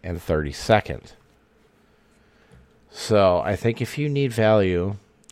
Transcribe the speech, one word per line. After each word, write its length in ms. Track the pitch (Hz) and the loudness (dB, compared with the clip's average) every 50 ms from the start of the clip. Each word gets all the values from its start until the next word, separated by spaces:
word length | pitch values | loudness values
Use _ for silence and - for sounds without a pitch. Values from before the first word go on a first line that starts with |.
| - | -10
and 160 | 90 85 82 | -10 -10 -8
thirty-second. 920 | - - 82 78 76 71 67 - - - 110 104 - - 67 - - - - _ _ _ _ _ _ _ _ _ _ _ _ _ _ _ _ _ _ _ _ _ _ _ _ _ _ _ - - _ _ _ _ _ _ | -4 -2 -2 -2 -2 -4 -8 -8 0 2 2 2 2 -2 -10 -12 -14 -20 -20 _ _ _ _ _ _ _ _ _ _ _ _ _ _ _ _ _ _ _ _ _ _ _ _ _ _ _ -20 -20 _ _ _ _ _ _
So 520 | - - - - 110 101 98 92 90 85 | -18 -14 -4 0 2 4 4 4 4 2
I 140 | - 95 101 | 0 -2 -4
think 240 | - - 117 117 - | -2 -2 -4 -4 -4
if 200 | 120 - - 143 | -6 -8 -6 -6
you 100 | 147 147 | -4 -2
need 240 | 139 143 139 127 113 | -2 -2 -2 -2 0
value, 600 | 113 110 110 110 107 98 92 90 87 87 98 98 98 - _ _ _ _ _ | 0 2 4 4 4 4 2 0 0 -2 -4 -6 -8 -12 _ _ _ _ _